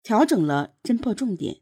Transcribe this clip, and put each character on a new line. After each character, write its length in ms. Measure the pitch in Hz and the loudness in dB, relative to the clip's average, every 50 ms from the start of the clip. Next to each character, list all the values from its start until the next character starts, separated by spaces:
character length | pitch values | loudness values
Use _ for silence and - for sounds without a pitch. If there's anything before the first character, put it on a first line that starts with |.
调 240 | _ - 220 214 320 | _ 2 4 4 4
整 160 | - 330 202 | 4 4 2
了 340 | 156 147 143 143 143 - _ _ | 2 2 0 -2 -2 -4 _ _
侦 160 | _ - 240 | _ -2 -2
破 160 | 233 - 254 208 | 0 0 -4 -4
重 240 | - 269 240 190 | -4 -4 -6 -4
点 240 | 165 143 107 - _ | -6 -6 -8 -10 _